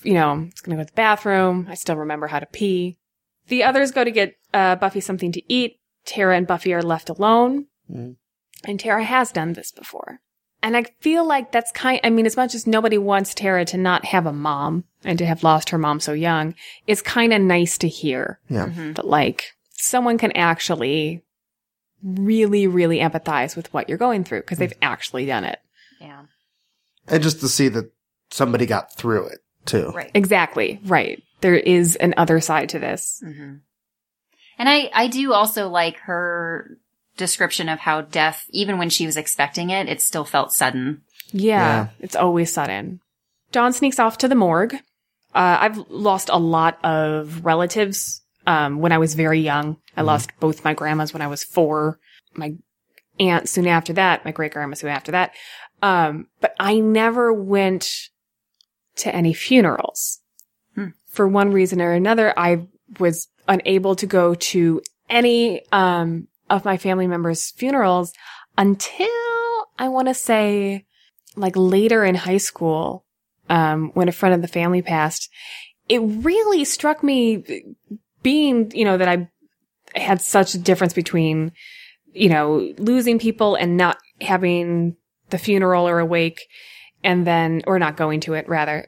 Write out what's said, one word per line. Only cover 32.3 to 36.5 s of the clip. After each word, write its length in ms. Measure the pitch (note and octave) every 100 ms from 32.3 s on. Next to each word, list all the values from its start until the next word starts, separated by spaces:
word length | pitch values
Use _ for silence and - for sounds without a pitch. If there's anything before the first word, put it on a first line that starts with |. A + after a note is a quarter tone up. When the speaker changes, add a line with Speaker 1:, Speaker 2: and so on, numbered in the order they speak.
| D#3+
Speaker 1:
side 280 | D#3+ D#3 C#3
to 80 | D#3
this. 420 | B2+ - - -
Speaker 3:
Mm-hmm. 300 | F3 D3 C#3+ C#3 _ _ _ _ _ _ _ _ _ -
And 100 | B3+
I, 220 | D4 C4+
I 140 | - A#3+
do 260 | B3+ C#4
also 360 | G#3 G#3+ G#3+ F#3+
like 280 | F3 E3 E3
her 800 | - F3 F3 E3+ E3+